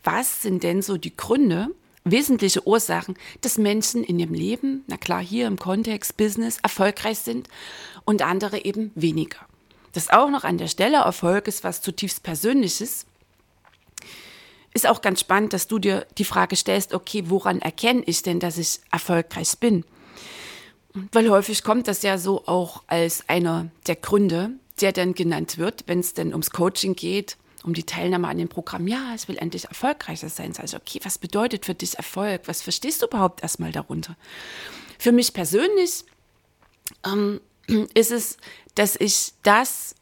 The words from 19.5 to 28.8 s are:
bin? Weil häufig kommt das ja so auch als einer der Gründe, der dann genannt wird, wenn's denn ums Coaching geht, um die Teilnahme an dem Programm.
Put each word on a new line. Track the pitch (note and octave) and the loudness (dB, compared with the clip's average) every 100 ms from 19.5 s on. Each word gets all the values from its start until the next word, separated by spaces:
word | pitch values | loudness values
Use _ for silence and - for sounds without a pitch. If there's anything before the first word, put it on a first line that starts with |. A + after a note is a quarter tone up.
| - | 0
bin? | A#3+ F#3 - _ - - - - - - - _ _ F#3+ G3 | 2 2 0 _ -20 -20 -18 -16 -16 -18 -20 _ _ -12 0
Weil | A3+ A3+ | 4 8
häufig | G3+ G3+ G#3 | 6 4 -2
kommt | - A#3 A#3+ | 2 2 2
das | G3 | 0
ja | G3+ F#3+ | 0 0
so | F#3 G3 - | 0 -2 0
auch | F3+ E3+ - - | 0 0 -8 -2
als | E3+ E3+ - - | 0 2 0 0
einer | F3 E3+ E3 E3 - - | 2 2 0 -4 -8 -4
der | E3 | -4
Gründe, | - G#3 G3 E3 G#3 C4 _ - | 2 4 4 2 -2 -8 _ 0
der | G3 | 0
dann | F#3+ F#3 | 2 0
genannt | F3+ E3+ D#3 E3 - | 0 0 0 -4 -4
wird, | F3+ - - | -4 -4 -2
wenn's | F3 F3+ | -2 -2
denn | - D#3+ | -4 -4
ums | D#3 - | -4 -4
Coaching | - F3+ - F#3+ | 0 0 0 -2
geht, | F3+ E3+ G3 G3+ - _ - | -2 -2 -4 -4 -14 _ -10
um | E3+ | -4
die | E3+ | -4
Teilnahme | - F3 F3 F3+ E3+ | -4 -4 0 0 0
an | E3+ | -2
dem | E3+ | -4
Programm. | - - F3+ | -6 -8 -6